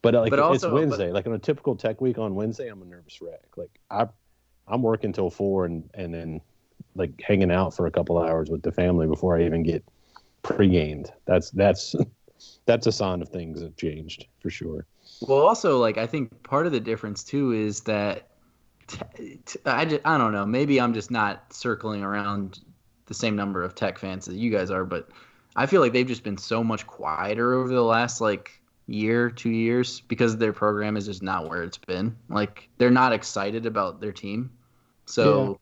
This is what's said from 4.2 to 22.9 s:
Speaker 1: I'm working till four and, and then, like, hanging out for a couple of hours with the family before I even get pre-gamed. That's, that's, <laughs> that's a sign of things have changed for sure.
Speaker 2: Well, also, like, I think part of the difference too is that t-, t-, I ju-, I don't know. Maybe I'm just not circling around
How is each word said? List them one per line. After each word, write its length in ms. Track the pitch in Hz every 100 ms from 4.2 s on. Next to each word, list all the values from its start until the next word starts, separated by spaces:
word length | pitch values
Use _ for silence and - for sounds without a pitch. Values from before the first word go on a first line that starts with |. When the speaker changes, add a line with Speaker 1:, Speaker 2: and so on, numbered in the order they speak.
| _ _ _ _ -
Speaker 1:
I'm 140 | 117
working 300 | 117 110 107
till 180 | 92 92
four 340 | - 101 95
and, 240 | 87 82 80
and 200 | - 90
then, 260 | 82 82 78 _ _ _ _ -
like, 260 | - 85 -
hanging 300 | - 101 92
out 240 | 90 95
for 120 | - 85
a 40 |
couple 260 | 80 - 85
of 100 | 82
hours 200 | 82 78
with 140 | 78
the 80 | 82
family 360 | 82 90 87 80
before 280 | 78 92 85
I 80 |
even 180 | 85 80
get 180 | 80 82 - _ _ - _ _
pre-gamed. 680 | - - 98 87 76 76 - -
That's, 260 | - 92 -
that's, 460 | 92 98 95 - - - _ _
<laughs> 360 | _ - - -
that's 200 | 117 117
a 60 |
sign 280 | - 98 90
of 60 | 82
things 320 | 90 82 73
have 140 | 80 -
changed 500 | 85 78 80 - - _
for 100 | -
sure. 360 | - 80 78 - _ - - 117
Speaker 2:
Well, 200 | 135 165
also, 320 | 233 190 131
like, 200 | 113 107
I 80 | 113
think 360 | 156 120 -
part 220 | - 139 170
of 60 |
the 80 | 131
difference 440 | 110 110 107 101
too 280 | - 143 135
is 280 | 113 107 101
that 460 | - 104 101 - _ _ _ _ _ _ -
t-, 540 | - - - - 139
t-, 140 | - -
I 220 | 147 123 160
ju-, 140 | 147
I 140 | 156 156
don't 140 | 117
know. 140 | 101 101
Maybe 340 | 123 143 135
I'm 140 | 123
just 160 | 113 -
not 420 | 120 104 95 _
circling 520 | - 123 107 110 104
around 560 | 98 104 101 101 95 - - _ _